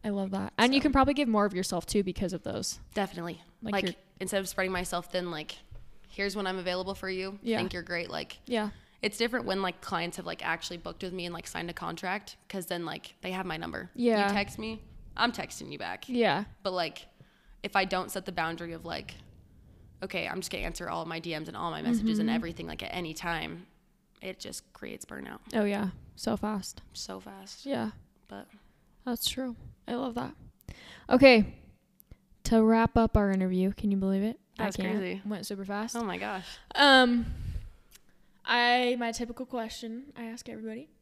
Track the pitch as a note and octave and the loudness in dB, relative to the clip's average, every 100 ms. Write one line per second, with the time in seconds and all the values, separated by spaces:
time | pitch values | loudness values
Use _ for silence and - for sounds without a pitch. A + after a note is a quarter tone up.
0 | A3 G3+ F#3+ G3 G3 - A#3+ C4+ D4 C4+ | -2 -2 -2 -2 -2 4 6 6 6 6
1 | C4+ C#4+ C4 A3 G3+ F3+ F#3 F3 - G#3 | 6 4 4 4 4 2 0 -2 2 0
2 | F#3+ - F#3 F#3 - - - - - - | 2 -2 -2 -2 -6 -4 -4 -8 -6 -4
3 | F#3+ F3+ E3+ E3+ - _ G#3 G3+ F#3+ - | -4 -4 -10 -10 -16 _ -2 0 0 -4
4 | _ - F#3 G3 F#3+ - F#3 F#3 F3+ F3+ | _ -8 -2 -2 -2 -2 0 0 -2 -4
5 | - F#3 F3+ D#3 D3+ - - - - - | -2 -4 -2 -6 -8 -14 -16 -18 -16 -18
6 | - - G3+ G3+ F#3+ F#3 F3+ F3+ F#3 G3 | -16 -4 -2 -2 -2 -2 -2 -2 -4 -6
7 | F#3+ F#3 F#3+ G3+ A#3 A3 - F#3 E3+ F3 | -6 -4 -6 -6 -2 0 0 -4 -4 -6
8 | - D#2+ - - - A#3 G#3+ - - _ | -4 -6 -8 -12 -4 -2 -2 -8 -20 _
9 | A3+ - A#3 A#3+ - F#3+ F#3 F3+ - F3+ | -4 0 0 0 0 0 -2 -4 -4 -4
10 | E3+ F#3 F3 E3 E3 E3 - F3 F3 E3+ | -2 -6 -8 -6 -4 -4 -6 -10 -10 -8
11 | F#3 F#3 F3 E3+ - E3+ E3+ F3 E3 E3 | -8 -6 -6 -8 -8 -8 -8 -6 -6 -6
12 | F#3 G3+ G3+ - _ G3 F3 F3 E3 D#3+ | -4 -4 -8 -20 _ -8 -4 -4 -4 -8
13 | - - F#3 F#3 F#3 D#3+ - - F3+ - | -12 -12 -8 -6 -4 -6 -6 -8 -10 0
14 | A#3+ G#3+ G3+ G3+ G3+ - A3 A3 - - | 4 4 4 2 -2 -6 -8 -10 -14 -18
15 | - - A#3+ A#3+ D#3 - - D3 E2+ F#2 | -14 -2 -2 -2 -10 -10 -12 -8 -8 -8
16 | - A#3+ A3 D#3 G#3+ - F#3+ F#3 E3 - | -4 2 4 2 -2 -8 -4 -2 -2 -6
17 | - _ - _ - - D#3 G3 F#3+ F#3 | -20 _ -20 _ -20 -14 0 2 2 -2
18 | F3+ F#3+ F#3+ E3+ D#3+ E3 E3+ E3 E3+ D#3 | -2 -6 -6 -4 -4 -4 -10 -10 -8 -8
19 | - - - - - - - - - - | -8 -16 -20 -20 -20 -20 -20 -20 -20 -12
20 | F#3+ F3+ - F#3 F3+ - E3 E3 E3+ E3 | -8 -6 -4 -6 -6 -6 -6 -6 -6 -6
21 | E3 E3 E3+ D#3 D#3+ - E3+ D#3 G3 A#3 | -6 -8 -6 -8 -8 -6 -6 -4 0 0
22 | A3 G#3+ A3 A#3 A3+ E3 E3 D#3 - F3+ | 2 2 0 0 -4 -8 -10 -8 -8 -6
23 | E3 D#3 F3 D#3+ D#3+ E3 F#3 _ _ _ | -8 -6 -6 -4 -6 -10 -16 _ _ _
24 | _ _ - - - - _ - - - | _ _ -14 -12 -12 -12 _ -16 -14 -12
25 | - - C#2 - - A3 G#3 G3+ G3 - | -12 -12 -12 -14 -4 0 0 0 -4 -6
26 | - - - G#3+ G#3+ G#3 - - - - | -18 -6 -4 -2 -2 -4 -8 -14 -16 -14
27 | - F#3+ - D4 D4 - C#4 B3+ A3 - | -12 -12 -14 -18 -18 -14 -4 -2 -4 -8
28 | - _ _ G3+ - G#3+ - _ _ _ | -20 _ _ -16 -14 -20 -20 _ _ _
29 | B3 A#3 - - C4 A#3 - - - A#3+ | -6 -2 -2 -2 -6 -8 -16 -16 -6 -4
30 | C4 A#3 C4 - - _ - - - - | -2 -4 -6 -10 -20 _ -18 -18 -18 -18
31 | - B3 C4+ A#3 G3+ - - - _ _ | 4 12 12 12 8 -2 -20 -20 _ _
32 | _ - _ _ - A3+ A3 A3+ A3+ A#3 | _ -20 _ _ 4 6 8 6 6 6
33 | A3+ G#3+ G3+ F#3+ F#3 F#3 F#3+ G#3 G#3 G3 | 6 6 4 4 2 2 2 2 0 2
34 | F#3+ G3 G#3+ C4 _ - A3 F#3 F#3 G#3 | 2 2 0 -4 _ -4 -2 0 -2 0
35 | F3+ F#3+ G3+ G#3 F#3+ G3 G3 G3+ A3+ A#3+ | -2 -4 -6 -6 -6 -8 -6 -6 -4 -4
36 | A3 F3 G3+ F#3+ - - - - C#4+ C4 | -4 -4 -4 -6 -10 -16 -8 6 10 10
37 | B3 A#3+ A3+ - - - - - - - | 10 4 0 -4 -4 -6 -8 -16 -20 -20
38 | - _ - _ - A#3+ A#3+ B3 B3 B3 | -20 _ -20 _ 0 4 6 6 4 2
39 | A#3 A3+ A#3+ A#3 B3+ B3 A3 - A3+ A3+ | -2 -2 -6 -6 -6 -6 -6 -8 -8 -10
40 | C#4+ C4 A3+ A#3 - A3 A3 A3 D4+ _ | -12 -12 -12 -10 -12 -10 -8 -10 -12 _